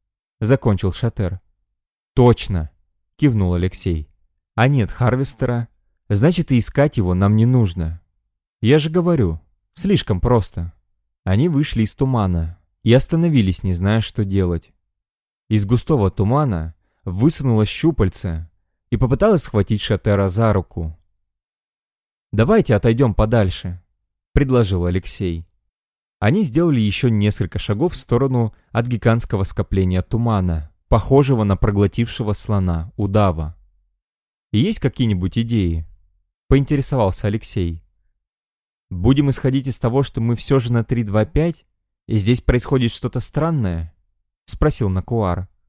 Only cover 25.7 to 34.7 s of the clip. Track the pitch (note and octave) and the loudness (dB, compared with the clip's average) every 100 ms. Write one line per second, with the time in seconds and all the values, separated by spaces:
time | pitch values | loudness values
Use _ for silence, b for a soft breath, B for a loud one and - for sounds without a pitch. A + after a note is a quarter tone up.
25.7 | _ _ _ _ _ G#2 F#3 E3+ A#2 E3+ | _ _ _ _ _ 0 2 0 2 2
26.7 | C3 G#2+ F#2+ B2+ G#2+ G#2 - F#2 - - | 2 0 0 0 2 2 0 -4 -6 -6
27.7 | G#2 F3 - - A#2+ C3+ B2+ A2+ - _ | -2 -2 -4 -2 0 2 0 -2 -6 _
28.7 | A2+ A#2+ A#2+ A#2 A2+ - G2+ G2 - G2+ | -4 -2 0 0 0 0 -4 -2 -4 -2
29.7 | G2 F#2 F#2 - A2+ A#2 G#2 F2+ D#2+ D2+ | 0 0 0 -2 -2 0 0 0 -4 -6
30.7 | _ _ A2+ - C3+ C3+ B2 G#2 F#2+ A2 | _ _ -2 4 4 4 2 2 2 0
31.7 | G2+ G2+ - A#2 - G#2+ G2+ - G#2 F#2 | 2 0 0 -4 -4 -6 -4 -2 -2 0
32.7 | E2 E2 - G2+ G#2 G2+ D#2+ D#2 - _ | -4 -6 -6 0 2 2 0 -8 -12 _
33.7 | _ _ _ _ _ _ _ _ G#2 F3 | _ _ _ _ _ _ _ _ 0 0